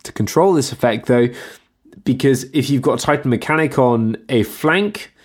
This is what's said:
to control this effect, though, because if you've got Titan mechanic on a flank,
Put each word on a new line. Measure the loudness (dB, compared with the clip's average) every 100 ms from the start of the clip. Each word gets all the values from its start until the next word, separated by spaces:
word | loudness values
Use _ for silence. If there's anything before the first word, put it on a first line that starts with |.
to | -12
control | -6 -2 2 2
this | 2 -2
effect, | -2 -2 0 0
though, | 2 2 -2 -18 -20 _ _ _ -10
because | -4 0 2 2 0
if | -4 0
you've | 0
got | 0 -2
Titan | 0 0 0
mechanic | -2 0 -2 0 2
on | 2 2 0 -4 -2
a | 0
flank, | -2 -2 0 0 0 -6 -16 _